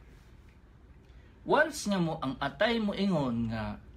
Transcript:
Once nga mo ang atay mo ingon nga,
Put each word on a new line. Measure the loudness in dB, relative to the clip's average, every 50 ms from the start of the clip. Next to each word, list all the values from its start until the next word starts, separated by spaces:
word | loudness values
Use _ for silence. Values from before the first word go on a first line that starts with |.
| -20 -20 -20 -20 -20 -20 -20 -20 -20 -20 -20 -20 -20 -20 -20 -20 -20 -20 -20 -20 -20 -20 -20 -20 -20 -20 -20 -8 0
Once | 4 4 6 4 4 0 -4 -4 0
nga | 0 2
mo | 2 0 -2 -2 -4
ang | -4 -4 -4
atay | -4 -4 0 0 2 2 2 2
mo | 0 -2 -2
ingon | 0 0 2 2 2 0 0 0 -2 -2 -2
nga, | -4 -4 -4 -6 -8 -10 -14 -20 -20